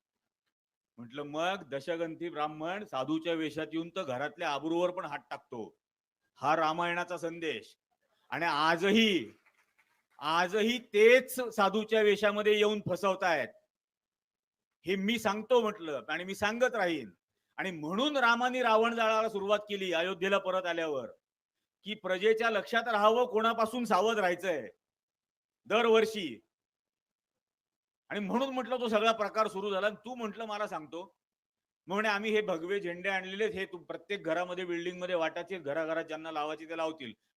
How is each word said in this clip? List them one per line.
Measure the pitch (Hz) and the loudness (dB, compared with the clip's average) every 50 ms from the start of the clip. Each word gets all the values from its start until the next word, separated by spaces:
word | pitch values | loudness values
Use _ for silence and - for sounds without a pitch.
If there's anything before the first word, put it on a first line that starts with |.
| _ _ _ _ _ _ _ _ _ _ _ _ _ _ _ _ _ _ _ | _ _ _ _ _ _ _ _ _ _ _ _ _ _ _ _ _ _ _
म्हटलं, | 117 120 113 127 147 147 | -20 -18 -14 -10 -10 -10
"मग | 147 147 156 170 180 196 196 165 131 | -8 -4 -2 -2 -2 -2 -4 -8 -8
दशग्रंथी | 135 139 135 180 165 165 170 160 156 135 165 175 | -8 -8 -4 -4 -4 -4 -4 -6 -6 -8 -10 -8
ब्राह्मण | 147 147 147 151 156 156 156 170 190 208 208 | -4 -4 -4 -4 -4 -6 -6 -6 -6 -6 -8
साधूच्या | - - 131 135 139 156 160 160 170 165 | -8 -6 -6 -2 -2 -2 -2 0 -2 -2
वेशात | 160 160 147 - 160 156 151 156 | -2 -2 -4 -4 -6 -8 -6 -6
येऊन | 165 165 170 - | -6 -6 -6 -6
तर | 190 185 | -6 -4
घरातल्या | 135 123 123 143 151 147 175 175 156 | -4 -4 -4 -4 -6 -6 -4 -4 -2
आबरूवर | 143 135 147 160 165 170 180 180 | -2 -2 -2 -2 0 0 0 0
पण | 175 185 170 | -2 -4 -8
हात | 151 147 143 - - | -8 -8 -10 -10 -10
टाकतो, | 143 135 _ - 127 117 104 85 _ _ _ _ _ _ _ _ _ _ _ _ _ - | -12 -12 _ -12 -12 -12 -12 -12 _ _ _ _ _ _ _ _ _ _ _ _ _ -4
हा | 131 143 160 | 0 2 2
रामायणाचा | 165 160 156 160 175 175 175 175 175 175 175 180 156 | 2 2 0 0 0 -2 -2 -2 -4 -4 -6 -6 -6
संदेश." | 160 165 170 170 165 156 123 107 - - - _ _ _ _ _ _ _ _ _ _ - | -6 -8 -6 -6 -6 -4 -6 -6 -8 -14 -20 _ _ _ _ _ _ _ _ _ _ -8
आणि | - 147 170 | -4 -2 0
आजही, | 170 151 147 156 160 170 160 180 196 202 226 226 214 190 151 110 104 - _ _ _ _ _ _ _ _ _ _ _ _ _ _ _ _ - | 0 2 4 4 4 4 4 4 4 6 6 6 4 2 0 -2 -6 -14 _ _ _ _ _ _ _ _ _ _ _ _ _ _ _ _ -8
आजही | 139 151 160 170 185 175 190 220 214 226 247 240 240 - - | -4 0 2 2 2 2 2 2 2 2 0 -2 -4 -2 4
तेच | 202 220 226 247 262 254 - - 254 247 226 | 8 8 10 10 8 6 2 -4 -4 -4 -4
साधूच्या | 226 - 196 190 185 220 214 214 226 220 214 | 0 2 2 2 2 0 -2 2 2 4 4
वेशामध्ये | 208 196 202 214 202 202 208 208 214 214 | 4 4 4 2 2 2 2 2 2 4
येऊन | 208 208 208 214 208 - 175 | 4 4 2 2 0 -2 -4
फसवतायत, | 180 170 196 196 185 185 196 180 160 143 117 107 - _ _ _ _ _ _ _ _ _ _ _ _ _ _ _ _ _ _ _ _ _ _ _ _ _ - | -4 0 0 0 0 2 2 2 2 2 0 -4 -6 _ _ _ _ _ _ _ _ _ _ _ _ _ _ _ _ _ _ _ _ _ _ _ _ _ -6
हे | 165 196 | -4 -4
मी | 196 190 208 240 220 | -2 0 -2 -2 0
सांगतो | 226 208 202 214 214 - 254 240 | 0 -2 -2 -2 0 2 2 4
म्हटलं, | 226 214 208 - 165 156 143 123 107 - | 4 2 -4 -6 -8 -6 -6 -6 -6 -6
आणि | 151 165 180 | -6 -6 -6
मी | 185 196 | -6 -6
सांगत | - 208 208 220 240 254 247 240 | -2 -2 -2 2 2 0 0 2
राहीन. | 220 190 175 165 143 117 98 - _ _ _ _ _ _ _ _ | 0 0 0 0 -2 -6 -10 -16 _ _ _ _ _ _ _ _
आणि | - 160 190 | -8 -8 -6
म्हणून | 175 156 147 156 185 208 269 302 294 | -6 -6 -8 -4 -2 0 0 0 0
रामाने | 269 240 233 233 240 247 254 247 254 247 | 2 2 2 2 2 0 -2 0 0 2
रावण | 226 220 220 226 233 226 | 4 4 4 4 2 2
जाळाला | 233 226 220 220 220 226 220 | 0 2 2 2 2 0 0
सुरुवात | 214 196 196 196 208 208 208 - | -2 -4 0 2 0 0 0 -4
केली | 202 196 190 185 165 | -6 -4 -2 -2 0
अयोध्येला | 160 175 185 190 165 180 196 202 190 | 0 0 0 -2 -2 0 2 2 2
परत | 190 185 185 185 185 | 0 0 -2 -2 -2
आल्यावर, | 175 170 165 165 160 147 131 117 104 - _ _ _ _ _ _ _ _ _ _ _ _ _ - | -2 -2 -2 -2 -2 -4 -4 -6 -8 -14 _ _ _ _ _ _ _ _ _ _ _ _ _ -10
की | 190 214 | -10 -10
प्रजेच्या | - - 185 185 180 196 220 226 220 233 233 | -8 -2 -2 -2 4 4 4 4 6 4 2
लक्षात | 220 196 185 - 233 226 226 240 | 0 0 -2 0 0 0 0 2
राहावं | 226 202 208 214 226 247 247 | 2 6 6 8 8 6 4
कोणापासून | - 196 214 220 226 233 214 220 220 233 254 240 | 2 2 2 2 2 4 2 0 0 0 -2 0
सावध | 202 208 180 208 226 233 208 | 4 4 4 4 4 2 2
राहायचंय | 190 175 180 170 175 190 165 139 113 92 - _ _ _ _ _ _ _ _ _ _ _ _ _ _ _ _ _ _ | 2 2 0 0 -2 -2 -2 -2 -4 -8 -14 _ _ _ _ _ _ _ _ _ _ _ _ _ _ _ _ _ _
दरवर्षी. | 120 190 226 233 233 220 226 220 220 220 214 180 139 113 101 _ _ _ _ _ _ _ _ _ _ _ _ _ _ _ _ _ _ _ _ _ _ _ _ _ _ _ _ _ _ _ _ _ - | 0 2 4 6 6 6 6 6 4 0 -6 -6 -6 -8 -10 _ _ _ _ _ _ _ _ _ _ _ _ _ _ _ _ _ _ _ _ _ _ _ _ _ _ _ _ _ _ _ _ _ -8
आणि | 160 208 | -8 -6
म्हणून | 208 180 190 240 269 269 | -4 -2 0 0 0 -2
म्हटलं | 262 254 240 220 254 247 | -4 -6 -4 -2 -4 -2
तो | 247 | -2
सगळा | 233 220 208 214 226 226 | 0 2 2 4 2 2
प्रकार | 226 208 196 - 220 220 | 2 -2 -4 0 0 0
सुरू | 208 - 196 202 208 | 0 -2 -4 -4 -2
झाला. | 196 185 196 | -2 0 0
आणि | 214 208 - - | -2 -4 -4 -14
तू | 233 254 | -14 -10
म्हटलं, | 247 226 208 190 214 226 | -8 -8 -8 -8 -8 -10
"मला | 214 208 208 214 | -8 -6 -6 -6
सांगतो." | 202 190 160 151 147 160 170 190 190 _ _ _ _ _ _ _ _ _ _ _ _ _ _ _ | -6 -6 -10 -10 -10 -12 -14 -14 -14 _ _ _ _ _ _ _ _ _ _ _ _ _ _ _
मग | 156 185 | -4 -2
म्हणे, | 208 214 220 | 0 2 2
"आम्ही | 202 202 214 220 | 0 0 0 0
हे | 214 214 208 | 0 0 0
भगवे | - 180 165 165 175 202 202 | 0 -4 -4 -4 -4 -4 -4
झेंडे | 190 175 175 175 180 196 | -4 -6 -8 -4 -4 -2
आणलेले | 190 190 185 185 190 202 220 | -2 -2 -4 -6 -4 -2 -2
आहेत, | 202 165 | -2 -2
हे | 190 190 | -4 -8
तू | - 180 170 147 | -8 -8 -16 -12
प्रत्येक | - 202 165 - - 202 196 156 | -12 -12 -12 -8 -8 -8 -6 -2
घरामध्ये, | 160 160 170 185 180 180 180 185 | -2 -2 -2 -2 -4 -4 -6 -4
बिल्डिंगमध्ये | 175 170 170 170 180 180 180 180 180 185 | -4 -4 -4 -4 -6 -6 -6 -4 -2 0
वाटायचे, | 165 160 160 160 175 170 - 190 180 | 0 0 0 -2 -4 -8 -8 -10 -8
घराघरात | 151 135 143 165 160 156 160 165 160 | -6 -4 -2 -2 -2 -2 -2 -4 -4
ज्यांना | 160 156 156 160 165 | -6 -8 -10 -8 -6
लावायचे | 160 151 147 151 156 156 165 | -4 -4 -4 -4 -6 -8 -10
ते | 156 165 | -10 -6
लावतील." | 165 160 160 160 156 135 113 101 _ _ _ _ | -4 -4 -4 -4 -6 -12 -14 -14 _ _ _ _